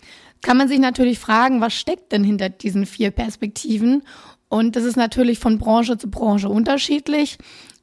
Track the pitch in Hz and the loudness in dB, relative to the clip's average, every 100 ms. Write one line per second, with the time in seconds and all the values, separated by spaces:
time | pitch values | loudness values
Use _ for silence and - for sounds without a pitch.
0 | - - - _ - 247 269 277 262 247 | -20 -20 -20 _ 0 2 4 2 2 2
1 | 247 233 - 220 262 254 226 - - 370 | 0 0 0 2 2 2 0 -2 -6 -8
2 | _ 208 202 202 190 185 208 190 196 - | _ 0 2 0 -4 -6 -4 -2 -4 -2
3 | 202 196 226 - 214 - - 214 233 285 | -2 -2 -6 -6 -8 -6 -4 0 2 0
4 | - - - _ _ 214 233 233 240 240 | -2 -16 -20 _ _ 0 0 0 0 0
5 | 233 254 247 226 233 220 220 226 233 226 | 0 2 0 2 0 0 2 2 2 -4
6 | 208 - 220 202 196 214 226 277 - 294 | -6 -2 0 0 0 0 0 -2 -2 -2
7 | 294 294 294 - - - - _ | -2 -2 -2 -6 -20 -20 -20 _